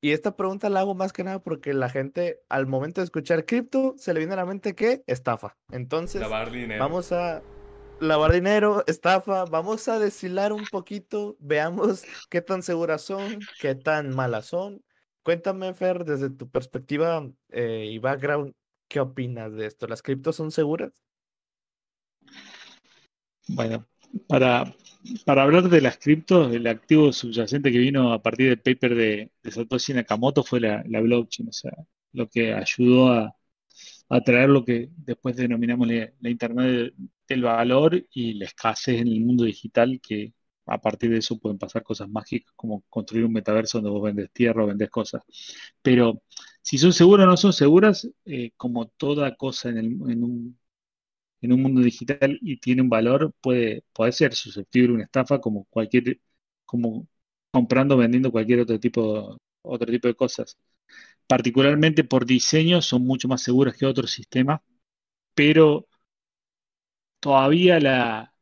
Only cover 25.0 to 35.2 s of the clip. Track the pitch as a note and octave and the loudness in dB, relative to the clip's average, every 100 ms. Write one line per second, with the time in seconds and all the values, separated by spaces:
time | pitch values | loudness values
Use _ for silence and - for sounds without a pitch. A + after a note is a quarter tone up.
25 | - B3 - C3+ C#3 E3 F3+ E3+ C3 - | -16 -10 2 4 6 4 6 4 4 -2
26 | C#3+ D#3 - F#3 C#3 A#2 A#2 A2+ _ D#3 | 0 0 4 4 4 0 -2 -4 _ 6
27 | D3+ B2 B2 A2+ A2 C#3+ C#3 A#2+ B2+ C#3 | 6 2 -6 -6 -4 0 2 4 2 2
28 | B2+ A2+ A2+ A#2 C3 A#2+ - B2+ B2+ A#2+ | 0 0 -2 2 2 2 2 0 0 2
29 | A2+ G#2 A2 _ A#2 A2+ A#2 B2+ - C3 | 0 0 -8 _ -14 -10 -6 -4 -4 -4
30 | A2+ G#2+ B2+ C3+ C3 B2+ A2+ G#2+ - A2 | -2 0 2 0 0 -2 -2 -4 -4 -2
31 | A2+ A#2+ A#2 - A#2 - C3+ - D#3+ _ | 2 0 -2 -8 -10 -10 -14 -14 -20 _
32 | _ B2+ A2+ - A2+ G#2+ G2+ - B2 B2+ | _ -10 -6 -2 -2 -2 -6 0 4 6
33 | B2+ A#2 A2 - _ _ _ _ - - | 6 4 -2 -10 _ _ _ _ -20 -20
34 | _ B2 B2 B2 C3+ C#3 A#2+ A#2+ B2+ E3+ | _ -2 2 4 6 4 2 -4 -4 -14
35 | C#3 A#2+ | -12 -8